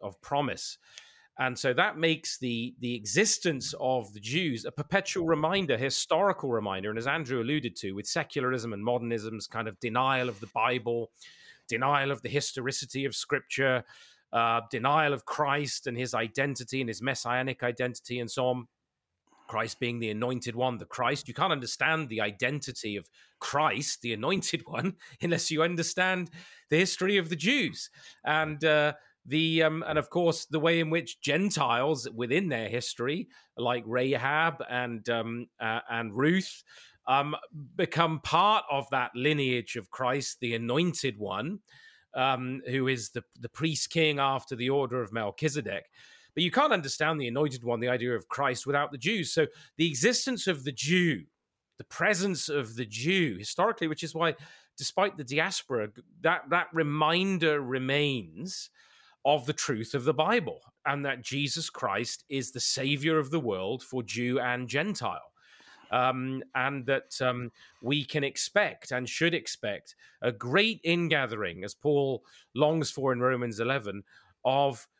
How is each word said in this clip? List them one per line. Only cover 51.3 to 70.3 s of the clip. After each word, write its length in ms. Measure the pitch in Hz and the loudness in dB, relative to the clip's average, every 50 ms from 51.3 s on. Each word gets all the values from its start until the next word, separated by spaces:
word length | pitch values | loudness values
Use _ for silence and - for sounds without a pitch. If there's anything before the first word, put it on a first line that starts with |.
| _ _ _ _ _ _ _ _ _ - | _ _ _ _ _ _ _ _ _ -20
the 60 | - | -18
presence 640 | - - - 165 208 208 165 190 202 185 135 - - | -14 -4 0 2 2 2 2 2 0 0 -2 -2 -2
of 260 | 147 147 127 110 110 | -2 -2 -2 -4 -4
the 100 | 113 127 | -6 -6
Jew 500 | 107 107 113 123 165 190 190 170 139 98 90 | -6 -6 -4 0 2 2 4 2 2 0 -4
historically, 480 | 104 - - - 185 226 226 - 170 | -6 -8 0 0 2 2 2 0 -2
which 160 | 160 151 - - | -2 -2 -4 -6
is 120 | 160 - | -8 -2
why, 200 | 160 170 165 147 - - - - - _ _ _ - | 0 0 0 0 -2 -8 -20 -20 -20 _ _ _ -8
despite 380 | 139 - - - 190 202 196 | -6 -4 2 2 2 2 2
the 80 | 165 143 | -4 -8
diaspora, 680 | 117 139 147 160 190 185 - - - 131 113 107 107 - - - _ _ - - | -2 0 0 0 0 0 -4 -4 -2 -2 -2 -2 -2 -6 -14 -20 _ _ 0 2
that, 260 | 160 175 165 - 135 | 2 2 2 0 0
that 200 | 170 180 165 - 165 | 2 2 2 2 0
reminder 880 | 165 156 147 147 156 156 151 165 180 190 196 190 175 165 156 151 147 | 0 2 2 2 2 4 4 4 4 2 2 2 2 4 2 2 2
remains 1120 | 139 120 131 131 131 131 139 147 147 143 135 120 95 80 78 90 156 190 - - - - _ _ - - - - - - _ _ - | 0 -2 -2 -2 0 2 2 2 4 2 2 0 -4 -6 -10 -10 -10 -8 -8 -10 -10 -12 _ _ -20 -20 -20 -20 -20 -20 _ _ 2
of 200 | 135 147 147 120 | 2 2 2 2
the 60 | 135 147 | -2 -4
truth 400 | - - - 131 110 113 - - | -2 -2 -2 -2 -2 -4 -4 -4
of 100 | 135 120 | -2 0
the 100 | 143 151 | 0 2
Bible 460 | 151 156 180 233 247 165 110 80 - _ - _ _ - | 2 2 2 2 2 0 -2 -8 -10 _ -20 _ _ -4
and 180 | 139 139 143 143 | -2 -2 0 0
that 180 | 139 131 123 117 | -2 -4 -4 -6
Jesus 460 | - 127 143 147 135 - 160 151 - | -4 -2 -2 -2 0 -2 -4 -4 -6
Christ 560 | - - - 107 98 104 120 - - - - - | -6 -4 -2 0 0 0 -2 -2 -6 -10 -10 -6
is 240 | 135 135 120 - - | -4 -4 -4 -4 -6
the 80 | 120 | -4
Savior 580 | - - - 131 131 139 143 139 139 160 160 156 | -2 -2 0 0 0 0 0 2 2 2 2 2
of 120 | 143 131 | 2 2
the 100 | 156 165 | -2 -2
world 420 | 135 113 98 92 92 98 127 131 - | 0 0 -2 -2 -2 -4 -4 -6 -8
for 200 | - - 127 117 | -8 -6 -6 -6
Jew 380 | 104 - 117 123 123 127 131 | -4 -4 -2 0 0 0 0
and 280 | 123 123 123 123 127 117 | 0 0 -2 -2 -4 -2
Gentile. 640 | 120 143 165 214 196 - 123 101 87 71 - - _ _ _ _ - - - - - - - - | -2 -2 0 -2 -4 -4 -4 -4 -4 -6 -10 -16 _ _ _ _ -20 -20 -20 -20 -20 -20 -10 -2
Um, 520 | 107 123 123 127 127 131 127 131 131 131 131 - - | 0 2 2 2 2 0 -2 -4 -4 -6 -8 -6 -4
and 320 | 135 127 135 143 139 123 | -2 -2 0 -2 -4 -2
that, 340 | 127 135 131 - - - - | 0 0 0 0 -4 -6 -2
um, 320 | 131 127 123 123 123 117 - - - - _ _ - | 0 0 0 0 -4 -8 -12 -16 -20 -20 _ _ -2
we 240 | 120 143 147 135 | 0 0 0 0
can 180 | - - 156 139 | -2 -2 -2 0
expect 640 | 139 - - - - - 208 208 151 - - - - | 0 -2 -2 -4 0 2 2 2 2 0 -6 -10 -4
and 160 | 131 127 127 | -4 -4 -4
should 280 | 110 - - 160 170 170 | -4 -2 2 2 2 2
expect 600 | 156 - - - - - 107 101 - - - - _ - - _ - - | 0 -4 -6 -8 -6 -4 -6 -6 -6 -8 -16 -20 _ -20 -20 _ -2 -2
a 100 | 127 | -2